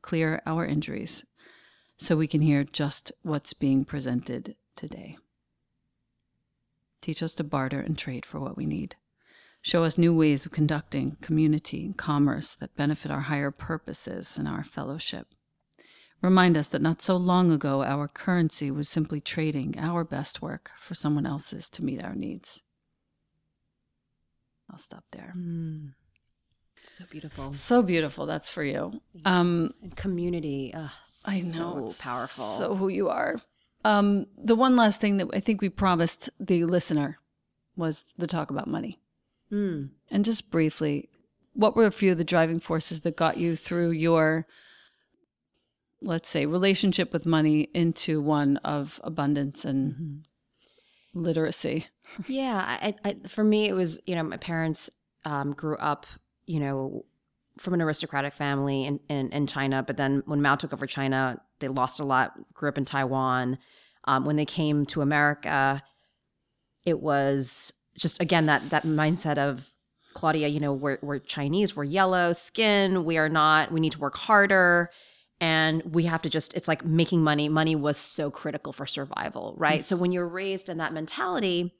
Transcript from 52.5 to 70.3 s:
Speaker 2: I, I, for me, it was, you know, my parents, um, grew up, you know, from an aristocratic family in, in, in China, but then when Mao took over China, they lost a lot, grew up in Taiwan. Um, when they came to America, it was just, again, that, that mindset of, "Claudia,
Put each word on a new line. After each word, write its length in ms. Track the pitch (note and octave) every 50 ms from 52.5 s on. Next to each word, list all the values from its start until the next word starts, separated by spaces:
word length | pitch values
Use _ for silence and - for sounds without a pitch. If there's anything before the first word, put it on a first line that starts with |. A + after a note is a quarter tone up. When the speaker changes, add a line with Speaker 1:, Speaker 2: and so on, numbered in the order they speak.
| A#3 G3 F#3 - B2 - -
Speaker 2:
I, 120 | G#3 G3+ G#3 _
I, 120 | G3+ G3+ - - F#3+
for 160 | - - G#3+
me, 240 | G#3+ G#3+ G#3+ G#3+ G#3
it 40 | F#3+
was, 280 | F#3 F#3 E3+ D#3 - -
you 80 | - F#3
know, 60 | E3+ D#3+
my 120 | D#3+ F2+
parents, 540 | F#3 - - E3+ E3 E3 D#3+ D#3 - - - - _ _ _ _ _ _
um, 280 | D#3 D3+ C#3+ C#3 C#3+ C#3+
grew 240 | - - D#3 D3+
up, 300 | - - D3+ D3 C#3+ - - - - _ _ _ _ _
you 140 | - E3+ D#3
know, 460 | D3 C#3 C#3 C3+ C3+ C3+ - - - _ _ _ _ _ _ _ _ _ _
from 180 | - - - F3+
an 80 | F3 E3
aristocratic 500 | D#3 D3+ - - D#3 - C#3 C3+ C#3+ -
family 520 | - D3+ C#3+ C#3+ C#3 C#3 C#3 C#3 C3+ C3+
in, 160 | C#3 C#3+ C#3+ _ _
in, 220 | D3 C#3 C3+ B2+
in 160 | - C#3+ D3
China, 360 | C3+ - C#3 C3+ C3+ C3+ C3+ B2+
but 120 | - C#3
then 260 | A2+ C#3+ C3+ C#3 C#3 -
when 160 | - D3+ C#3+ C#3+
Mao 140 | C#3+ C#3
took 160 | C#3+ - D#3 -
over 140 | B2 C#3
China, 540 | C3+ - - C#3 C3+ C3+ C3 C3 C3 A#2+ - _ _ _ _
they 80 | - C3+
lost 320 | C3 C3+ B2+ B2+ - -
a 40 | D3+
lot, 300 | C#3 C3+ B2+ B2+ - - - - _ _
grew 160 | - - D3
up 100 | C#3 -
in 60 | C#3
Taiwan. 760 | - - C#3 C3+ B2+ C3+ C3+ C3 C3 B2+ B2+ B2+ B2 B2+ C3 _ _ _ _ _ _ _ _ _
Um, 200 | - - C3 C3
when 100 | C#3+ D3+
they 100 | D3+ D3+
came 420 | D3 - - D#3+ D3+ D3+ D3 D3
to 160 | C#3 - D#3+ D3
America, 800 | C#3 D3 D3 D3 D3 D3 - - - - C#3 C3+ C3+ C#3 C#3+ - _ _ _ _ _ _ _ _ _ _ _ _ _ _ _ _ _ _ _ _
it 160 | F3 E3 -
was 720 | - D#3 C#3+ C#3+ C#3 C#3 C#3 C#3 C3 B2 - - - - - - _ _ _
just, 240 | - - E3 - -
again, 260 | F3+ D#3 F3+ E3+ D#3
that, 240 | D#3 D3+ C#3+ - D3
that 120 | E3+ D3+ -
mindset 540 | D#3+ D#3 D3+ D#3 D#3 D#3 - - D#3+ D3 D3
of, 320 | C#3 C#3+ C#3 A#2+ B2+ - _ _ _ _ _ _ _ _ _
"Claudia, 340 | - - D#3+